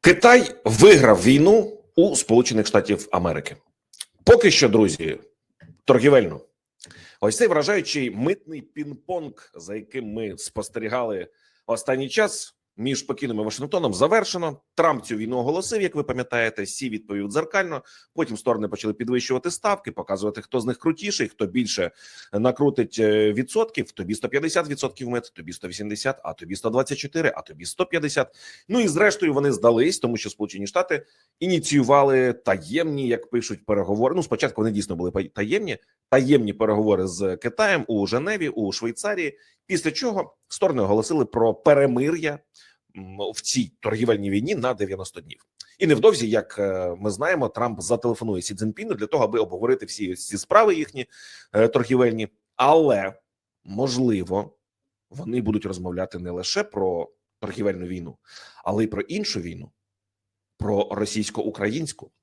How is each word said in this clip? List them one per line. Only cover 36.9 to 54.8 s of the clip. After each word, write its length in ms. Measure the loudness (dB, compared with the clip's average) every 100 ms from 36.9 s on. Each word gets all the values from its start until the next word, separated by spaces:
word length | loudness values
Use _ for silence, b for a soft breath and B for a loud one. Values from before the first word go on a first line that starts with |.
| 2 0
з 300 | -4 -6 -4
Китаєм 480 | -8 -2 0 0 -2
у 180 | -2 0
Женеві, 420 | -2 -4 -4 -6
у 240 | -4 -6
Швейцарії, 680 | -4 -6 -6 -6 -4 -6 b b b _
після 240 | -4 -2
чого 460 | -4 -4 -4 -6 _ _
сторони 340 | -2 0 2
оголосили 420 | 2 2 2 0
про 300 | 0 2 2
перемир'я, 840 | 2 4 4 4 2 -2 -2 -4 -6 _ b b b _ -20
м, 220 | -18 -10 -8
в 60 | -8
цій 320 | -4 -4 -4 _
торгівельній 500 | -6 -2 0 0 0
війні 240 | -2 -2
на 200 | -2 -2
дев'яносто 460 | -4 -6 -6 -10 -16
днів. 260 | -20 -20 _ _ B B
І 80 | 2
невдовзі, 440 | 6 6 4 0
як, 260 | -2 -2 -4
е, 380 | -4 -2 -4 -4
ми 120 | -6
знаємо, 380 | -4 -2 0 -2
Трамп 320 | -2 -4 -4
зателефонує 600 | -2 -2 0 -4 -4 -6
Сі 120 | -6
Цзіньпіну 400 | -6 -6 -6 -8
для 120 | -6 -2
того, 180 | 0
аби 140 | 0 0
обговорити 480 | -2 -2 -2 -2 -4
всі 260 | -8 -8
ось 140 | -8 -8
ці 120 | -10
справи 360 | 2 4 4
їхні, 320 | 2 -4 -10 -14 B B B B
е, 160 | 2 2
торгівельні. 600 | 2 0 2 2 0 -8 _ _ _
Але, 580 | 4 6 4 2 -2 -10 _ _ _ _
можливо, 920 | -12 -4 -4 0 0 0 -2 -4 -6 _ _ _